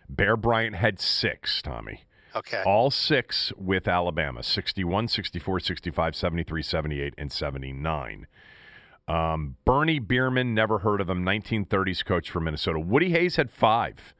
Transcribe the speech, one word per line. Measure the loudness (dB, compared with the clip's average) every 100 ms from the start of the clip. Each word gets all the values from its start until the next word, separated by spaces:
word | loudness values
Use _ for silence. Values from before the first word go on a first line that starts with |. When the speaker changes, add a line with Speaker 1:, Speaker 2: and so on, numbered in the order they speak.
| -16
Speaker 1:
Bear | -6 -2 0
Bryant | 2 2 0 0
had | 0 0
six, | -2 0 -2 -2 -6 -6
Tommy. | -6 -8 -10 -14 -16 _ _ -10
Speaker 2:
Okay. | -6 -2 2
Speaker 1:
All | 4 4
six | 2 2 0 0 -4 -4 -4
with | 0 0 2
Alabama. | 2 0 0 -2 -4
Sixty-one, | -4 -4 -4 -2 0 0 0
sixty-four, | -2 -4 -6 -2 -2
sixty-five, | -2 -6 -4 0 0 0
seventy-three, | -2 -2 -2 -4
seventy-eight, | -2 -2 -2 -2 -4 -6
and | -8
seventy-nine. | -6 -6 -6 -8 -6 -4 -4 -6 -12 -16 _ -20 -20 -20 -20 -20 -14 -2
Um, | 0 2 0 -2 -2 4
Bernie | 4 4 0
Bierman, | 2 2 2 2 2
never | 2 2 2
heard | 2 2
of | 0
him, | 0
nineteen | 0 0 0 -2 2
thirties | 0 2 -2
coach | 0 0 0
for | -2
Minnesota. | -2 -2 -2 -2
Woody | 2 2 4
Hayes | 2 2 0
had | -2
five. | 4 4 6 2 -6 -20